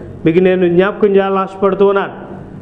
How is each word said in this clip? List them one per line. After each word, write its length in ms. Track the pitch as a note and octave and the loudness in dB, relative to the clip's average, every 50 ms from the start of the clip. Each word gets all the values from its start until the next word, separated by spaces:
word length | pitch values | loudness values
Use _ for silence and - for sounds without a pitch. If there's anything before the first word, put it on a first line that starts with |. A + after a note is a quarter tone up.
| - - - - - | -14 -16 -14 -2 -2
మీకు 140 | D#3+ E3 F3 | 2 2 4
నేను 280 | F#3 F#3 F#3 F#3 F3+ F3 | 4 4 2 2 2 2
జ్ఞాపకం 480 | E3+ F3 F#3 G3+ G3+ - G#3+ G3+ G3 | 4 2 2 2 0 0 0 2 4
చేయాలని 240 | G3 F#3+ G3 G3 F#3+ | 2 2 2 0 -2
ఆశపడుతూ 480 | F#3+ F3+ - - G#3 G3 F#3+ F3 G3+ G3+ | -2 -4 -4 -2 -2 -2 2 2 2 2
ఉన్నాను. 240 | G3 G3 F#3 D3 - - - - - - - - - - | 2 0 -2 -4 -8 -14 -16 -16 -16 -16 -16 -18 -18 -18